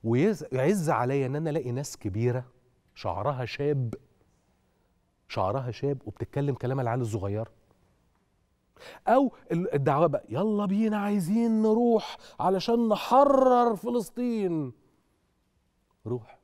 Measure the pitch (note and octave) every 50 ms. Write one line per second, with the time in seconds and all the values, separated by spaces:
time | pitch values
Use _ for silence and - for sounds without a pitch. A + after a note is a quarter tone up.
0 | - A2+ A#2 B2 D3 G#3+ G#3+ D#3 - - B2+ B2+ C3 D#3 G#3+ G3+ D#3+ C#3+ D3+ A2
1 | A#2+ B2 C3+ C#3+ C3+ B2+ C3+ D3 D#3+ D#3+ C#3+ D#3+ C3 B2+ A#2+ C3 C#3+ - - -
2 | - G#2+ F#2 G#2+ A#2 B2 B2 B2+ B2 - _ _ _ _ _ _ _ _ _ -
3 | - G#2+ E2+ F#2+ G#2 C#3+ C#3+ B2+ B2+ A2 - - C#3+ D3 D3 C#3 B2+ A2+ - -
4 | _ _ _ _ _ _ _ _ _ _ _ _ _ _ _ _ _ _ _ _
5 | _ _ _ _ _ _ - A#2 F#2+ F#2+ G#2+ C3+ B2+ B2+ A2 - - C#3 C#3+ B2+
6 | - - - - A2 - - C#3+ C#3+ C#3 B2+ - - B2 C3 C3+ B2+ A2+ A2+ C3
7 | B2 A2 G#2 G#2+ F2+ G2+ G2+ G#2+ A2+ - _ _ _ _ _ _ _ _ _ _
8 | _ _ _ _ _ _ _ _ _ _ _ _ _ _ _ - - - - -
9 | _ - A3 C4 C#4+ A#3+ - - - - E3+ E3+ F3+ F#3+ - D3 C3+ D#3 C#3 C#3
10 | E3+ E3 C#3 - - - G#2+ C3+ G3 A3 G#3+ G3+ G#3 F#3+ G3 G3+ A3+ A3 G#3 G#3
11 | G3+ G3+ G#3 G3+ F3 D#3 G#3 A3+ A#3 A#3 A3 G#3+ G#3+ A3 G#3+ A#3 A#3+ A#3+ A#3 G#3+
12 | - - - - - - - - C3+ F3+ G3 F#3 - - A#3 A#3 A#3 A3 G#3+ -
13 | - - A#3+ C4 D4 C#4+ C#4 C4+ C4 B3+ B3 A#3+ A#3+ A#3+ A3+ - - A#3 A#3+ A#3+
14 | G3 - - A#3 B3 B3 A#3 A3 G3+ F#3 E3+ D#3+ D3 B2+ A#2+ _ _ _ _ _
15 | _ _ _ _ _ _ _ _ _ _ _ _ _ _ _ _ _ _ _ _
16 | _ A2 A#2+ B2 G#2+ - - _